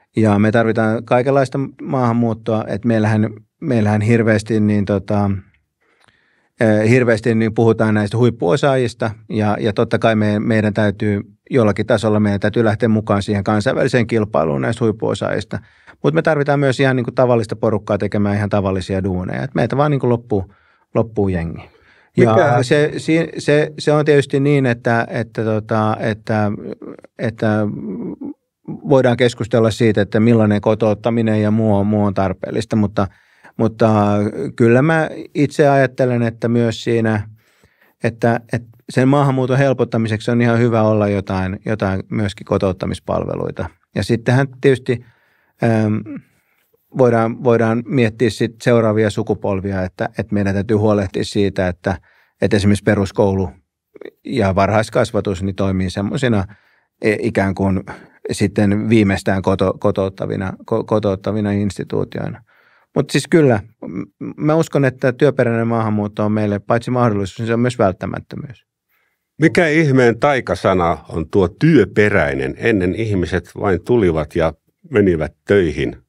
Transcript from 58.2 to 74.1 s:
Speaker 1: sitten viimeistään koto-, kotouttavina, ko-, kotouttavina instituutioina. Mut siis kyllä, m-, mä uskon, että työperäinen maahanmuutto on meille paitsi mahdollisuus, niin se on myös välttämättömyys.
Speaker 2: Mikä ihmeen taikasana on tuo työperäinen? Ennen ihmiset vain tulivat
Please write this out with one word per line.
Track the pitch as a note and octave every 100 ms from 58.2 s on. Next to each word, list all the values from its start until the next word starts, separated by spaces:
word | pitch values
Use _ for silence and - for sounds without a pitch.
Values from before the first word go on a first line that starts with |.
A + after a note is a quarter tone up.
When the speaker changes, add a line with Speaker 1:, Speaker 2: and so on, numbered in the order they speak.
| -
Speaker 1:
sitten | - G2+ G#2+ G2+ G#2 A2
viimeistään | A2+ G2 F#2 - F#2+
koto-, | F#2+ F#2+ F#2+ -
kotouttavina, | G#2 G2 F#2+ - G2+ G2+ F#2+ - -
ko-, | A2+
kotouttavina | - G#2+ G#2 F#2+ G2+ G#2+ G2+
instituutioina. | G2+ G2+ - - - - - - A#2 _ _ _ _ _
Mut | - C3+
siis | D3 -
kyllä, | E3 C#3 G#2 - _ -
m-, | A#2+ - - A2+ -
mä | D3+
uskon, | D#3+ D#3 D3
että | C3 B2+ C3+
työperäinen | A#2+ C#3+ B2 A#2 A2+ A#2
maahanmuutto | A#2 A2 G#2 G#2 G#2
on | G#2+
meille | G#2+ G#2 G2+
paitsi | - A#2 B2
mahdollisuus, | B2 A#2+ G2+ F#2+ -
niin | A2+
se |
on | A#2
myös | B2 B2
välttämättömyys. | G2 - G2 - - - - - _ _ _ _ _ _ _ -
Speaker 2:
Mikä | D#3+ F#3 D#3+
ihmeen | D#3+ D3 C3 A#2+ A2+
taikasana | D3 C3 G2 F2 G2+ F#2 E2+ D#2+ -
on | F2 D#2+
tuo | G2+ F2
työperäinen? | - D#3 C#3+ G2 A2 G#2 G2 D2 C2+ C2 -
Ennen | A2+ G2+ F2+
ihmiset | F2+ A2 F#2+ D#2+ F2 - -
vain | G2+ E2+
tulivat | - A#2+ F2+